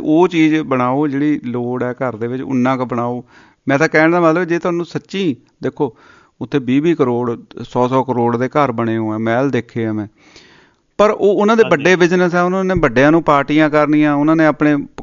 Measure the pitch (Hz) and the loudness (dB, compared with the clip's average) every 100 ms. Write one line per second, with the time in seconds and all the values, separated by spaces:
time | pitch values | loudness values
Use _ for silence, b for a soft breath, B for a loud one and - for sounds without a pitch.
0 | 151 156 180 170 156 156 147 131 123 135 | 0 2 2 2 2 2 -2 -2 0 -2
1 | 151 139 151 147 120 120 120 123 123 123 | -2 -2 -2 -2 -4 -6 -6 -4 -6 -4
2 | 127 107 117 127 - 131 127 127 123 120 | -6 -6 -6 -6 -4 0 0 0 -4 -4
3 | 120 123 - b b b - 135 160 156 | -4 -6 -12 b b b -2 0 2 2
4 | 160 175 165 165 175 170 180 170 170 147 | 4 4 2 2 -2 -2 -2 -4 -6 -10
5 | - 196 180 120 _ - 127 - 135 - | -10 -6 -4 -4 _ -10 -8 -4 -6 -6
6 | b b b - 123 143 123 135 170 156 | b b b -16 -6 -4 0 0 2 2
7 | 127 120 123 117 - - 117 123 123 131 | 0 0 -2 -6 -10 -16 -6 -2 0 0
8 | 127 123 117 117 127 151 135 117 117 113 | 0 0 0 0 -2 0 0 -2 -2 -2
9 | 110 110 113 117 139 123 117 120 113 107 | -4 -4 -2 0 0 -2 -4 -6 -4 -4
10 | 101 _ b b b b b b _ - | -8 _ b b b b b b _ 0
11 | 208 - 202 190 208 226 220 170 170 180 | 0 2 0 2 2 4 4 2 2 4
12 | 170 185 180 175 180 190 190 180 147 117 | 2 2 0 0 0 -2 -2 0 0 2
13 | 143 165 156 143 139 151 156 151 147 151 | 4 4 2 0 2 2 2 2 2 2
14 | 151 143 151 160 156 143 151 143 - - | 2 2 2 2 2 2 0 0 -4 -10